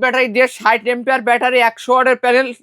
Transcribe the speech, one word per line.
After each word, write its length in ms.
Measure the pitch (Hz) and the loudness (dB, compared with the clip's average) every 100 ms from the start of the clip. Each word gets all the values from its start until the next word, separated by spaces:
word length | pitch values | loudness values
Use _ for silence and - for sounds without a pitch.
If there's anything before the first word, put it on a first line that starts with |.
ব্যাটারি 260 | 254 254 254 | -2 0 0
দিয়ে, 120 | 214 254 - | 0 0 0
ষাট 260 | 220 226 208 | 0 0 -2
অ্যাম্পিয়ার 320 | 247 240 262 226 | -4 -2 -2 0
ব্যাটারি, 300 | 240 247 254 233 | 0 0 2 0
একশো 200 | 226 - | -2 -2
ওয়াটের 260 | 254 254 254 | 0 2 0
প্যানেল, 240 | 247 247 262 247 | 0 0 0 -6